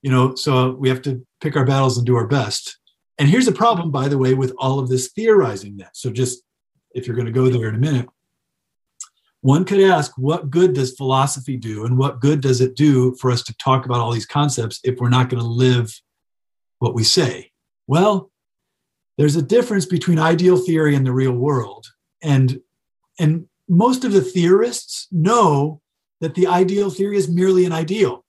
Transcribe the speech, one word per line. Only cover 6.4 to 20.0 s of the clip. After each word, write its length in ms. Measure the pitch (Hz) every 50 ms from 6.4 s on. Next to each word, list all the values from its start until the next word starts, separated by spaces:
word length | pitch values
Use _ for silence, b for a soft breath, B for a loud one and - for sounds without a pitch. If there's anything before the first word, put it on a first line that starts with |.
| _ _ _ _ _ _ _ _ _ _ _
if 140 | 123 -
you're 80 | 123 113
gonna 160 | 120 120 117
go 180 | 113 131 127 131
there 200 | 120 120 113 107
in 60 | 107
a 40 | 113
minute, 300 | 131 156 147 123 120 - _ _ _ _ _ _ _ _ _ _ _ _ _ _ _ _ _ _ - b b b b b b _
one 240 | - 131 139 160 185
could 160 | - 202 196
ask, 300 | 190 190 185 160 147 - _
what 340 | - 127 143 165 180 165 139
good 220 | 131 170 180 180 143
does 220 | 139 131 127 -
philosophy 600 | - 135 131 131 131 139 143 - 139 127 - 135
do? 280 | 120 107 110 107 104 110
And 120 | 120 127
what 220 | 127 135 139 - 123
good 220 | 113 139 156 156
does 200 | 131 139 127 120
it 140 | 127 127 -
do 400 | - 147 151 139 127 127 127 127
for 160 | - - 127
us 120 | 123 120 -
to 140 | - 113
talk 280 | _ - 135 131 131 123
about 140 | 127 123 120
all 120 | 117 113
these 140 | 117 113 107
concepts 540 | - - 147 147 143 127 - 113 107 - - -
if 160 | 131 127 -
we're 100 | 123 120
not 200 | 127 127 127 123
gonna 140 | 127 120 117
live 560 | 117 117 120 127 127 127 120 117 110 - - _ _ _ _ _ _ _ _ _ _ _ _ _ _ _ _
what 140 | 123 120 117
we 100 | 117 110
say? 480 | - - 180 156 123 - - - _ _ _ _ _ _ _ _
Well, 440 | - 131 165 190 214 208 190 - _ _ _ _ _ _ _ _ _ _ _ _ _ _ _ _ _ _
there's 180 | - 143 151 143
a 60 | 165
difference 440 | 143 127 208 240 247 247 220 196 165
between 340 | - 180 170